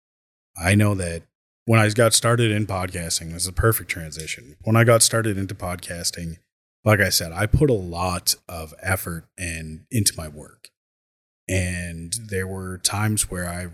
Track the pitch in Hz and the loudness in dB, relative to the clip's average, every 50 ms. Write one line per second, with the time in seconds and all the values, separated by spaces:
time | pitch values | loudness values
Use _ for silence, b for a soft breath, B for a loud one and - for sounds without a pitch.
0 | _ _ _ _ _ _ _ _ _ _ - - 82 90 101 104 107 104 104 92 | _ _ _ _ _ _ _ _ _ _ -12 -4 0 4 4 6 6 4 2 0
1 | 90 85 82 82 - _ _ _ _ _ _ _ - 113 113 113 107 104 104 113 | -2 -4 -6 -8 -10 _ _ _ _ _ _ _ 0 4 6 6 6 4 4 4
2 | 117 110 - - - 117 120 117 120 110 107 107 107 95 98 92 92 90 85 87 | 4 6 6 4 4 4 4 4 4 2 2 2 0 -2 -2 -4 -4 -4 -6 -6
3 | 85 82 - - 85 82 82 87 90 92 90 - - 113 107 - 90 - - 90 | -6 -4 -4 -6 -6 -6 -8 -6 -6 -6 -2 2 2 2 2 2 -2 -6 -8 -8
4 | 82 80 73 78 78 76 - - - - - - - 110 110 113 117 117 117 113 | -8 -10 -10 -10 -10 -10 -10 -12 -14 -20 -18 -8 -2 2 4 6 6 8 6 6
5 | - - - 117 110 113 98 95 98 92 104 - 95 90 90 87 - - 90 85 | 6 4 2 2 0 0 -2 -2 -4 -6 -6 -8 -8 -8 -8 -8 -8 -10 -10 -6
6 | 82 - - 90 85 82 80 - _ _ _ _ _ _ _ _ - 110 107 98 | -6 -6 -6 -6 -8 -10 -10 -12 _ _ _ _ _ _ _ _ 2 4 4 6
7 | 101 92 - - - 82 80 90 107 110 - - 156 143 123 101 92 87 82 87 | 4 4 2 0 -2 -2 -4 -2 -2 -2 0 2 2 4 2 2 0 -4 -4 -2
8 | 90 92 90 87 - - - - _ - 90 82 80 78 - - - 92 95 92 | -2 -2 -2 -2 -2 -2 -4 -4 _ -14 -12 -12 -12 -14 -14 -8 -4 -2 -2 -2
9 | - 90 85 82 - _ _ - 90 82 80 80 80 78 78 80 - - - 113 | -4 -6 -8 -10 -10 _ _ -10 -8 -8 -8 -8 -10 -10 -12 -14 -12 -4 -2 0
10 | 98 - - - 82 78 73 76 - - - _ - - _ _ _ _ _ _ | 0 0 0 -2 -6 -12 -12 -14 -18 -20 -20 _ -20 -20 _ _ _ _ _ _
11 | _ _ _ _ _ _ _ _ _ - 92 95 90 90 90 87 87 87 82 82 | _ _ _ _ _ _ _ _ _ -2 0 0 0 0 -2 -4 -6 -8 -8 -10
12 | 85 85 - 117 113 107 98 92 95 92 95 95 95 92 92 92 - - - 101 | -10 -8 -8 -8 -6 -4 -4 -4 -4 -4 -6 -8 -8 -8 -8 -6 -4 -4 -2 0
13 | 107 110 107 101 - - 92 90 90 87 87 87 90 87 | 0 0 2 0 -2 -2 -4 -6 -6 -6 -6 -6 -8 -10